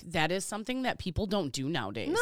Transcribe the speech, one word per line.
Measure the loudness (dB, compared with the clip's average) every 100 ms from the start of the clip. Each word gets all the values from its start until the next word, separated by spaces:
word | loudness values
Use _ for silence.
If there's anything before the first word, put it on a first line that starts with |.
| -2
that | 2 4
is | 2 -2
something | -4 -2 0
that | 0 0
people | -2 0 2
don't | 2 0
do | 0 0
nowadays. | 0 -2 -2 0 4